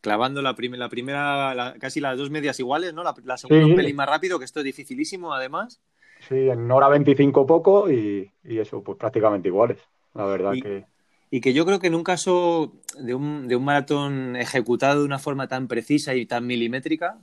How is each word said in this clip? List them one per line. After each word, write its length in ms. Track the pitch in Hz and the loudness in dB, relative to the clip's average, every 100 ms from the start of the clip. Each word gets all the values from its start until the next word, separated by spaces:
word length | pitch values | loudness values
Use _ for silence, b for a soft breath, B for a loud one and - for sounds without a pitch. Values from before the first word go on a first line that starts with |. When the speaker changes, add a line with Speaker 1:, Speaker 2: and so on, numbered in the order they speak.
Speaker 1:
Clavando 400 | 107 104 127 139 | -2 0 0 -2
la 140 | 139 117 | -4 -4
prim-, 220 | 123 123 | -8 -8
la 120 | 120 | -8
primera, 640 | 120 127 143 143 143 135 | -8 -6 -4 -2 -2 -2
la, 220 | 127 123 127 | -4 -8 -8
casi 200 | 131 156 | -8 -6
las 180 | 139 127 | -4 -4
dos 140 | 139 | -6
medias 280 | 151 143 127 | -4 -4 -4
iguales, 320 | 123 147 180 | -4 -4 -4
¿no? 100 | 160 | -6
La, 100 | 175 123 | -8 -8
la 140 | 127 127 | -10 -10
segunda 260 | 127 156 | 4 6
Speaker 2:
Sí. 60 | 156 | 8
Speaker 1:
un 40 | 175 | 6
pelín 180 | 160 143 | 2 -2
más 140 | 135 | 0
rápido, 300 | 151 185 175 | 0 0 -4
que 60 | 127 | -6
esto 140 | 151 | -6
es 60 | 139 | -6
dificilísimo, 680 | 131 131 131 156 190 170 | -8 -12 -8 -8 -8 -8
además. 480 | 135 131 160 233 _ _ _ b b - | -8 -6 -8 -8 _ _ _ b b -4
Speaker 2:
Sí, 220 | 131 131 | 0 2
en 220 | 117 117 | 0 2
hora 160 | 131 139 | 6 6
veinticinco 580 | 143 143 139 139 139 135 | 6 6 6 6 6 6
poco 460 | 165 175 202 196 | 6 6 6 4
y, 400 | 127 104 101 95 _ | 0 0 -4 -8 _
y 140 | - 113 | -8 -6
eso, 260 | 107 107 | -6 -8
pues 140 | 101 98 | -10 -6
prácticamente 520 | 113 107 104 101 90 | -4 2 2 2 0
iguales. 280 | 92 117 - _ _ _ | 2 2 0 _ _ _
La 120 | 117 101 | -6 -4
verdad 280 | 95 98 | -2 -2
Speaker 1:
Y 80 | 98 | -4
Speaker 2:
que 240 | 104 98 - _ _ _ _ | -6 -10 -12 _ _ _ _
Speaker 1:
y 60 | 127 | -2
que 140 | 131 | 0
yo 120 | 127 170 | 2 2
creo 140 | 196 | 2
que 80 | 175 | 0
en 80 | 165 | 0
un 80 | |
caso 680 | 170 180 - 180 175 165 151 - - - | -2 -2 2 2 2 0 -2 -8 -20 -12
de 160 | 123 127 | -6 -4
un, 320 | 147 147 127 | -4 -6 -2
de 80 | 123 | 0
un 80 | |
maratón 720 | 139 143 143 147 143 139 127 123 | 2 0 0 -4 -2 -6 -6 -6
ejecutado 640 | 120 135 117 120 135 143 | -4 -4 0 0 2 2
de 60 | 143 | 0
una 120 | 139 | -4
forma 300 | 151 135 131 | -6 -6 -6
tan 220 | 131 127 | -6 -4
precisa 440 | 117 - 147 147 | -6 0 -2 0
y 120 | 127 117 | -4 -2
tan 200 | 120 123 | -6 -2
milimétrica, 720 | 123 117 131 151 156 175 220 | -2 -2 -4 -4 -4 -4 -8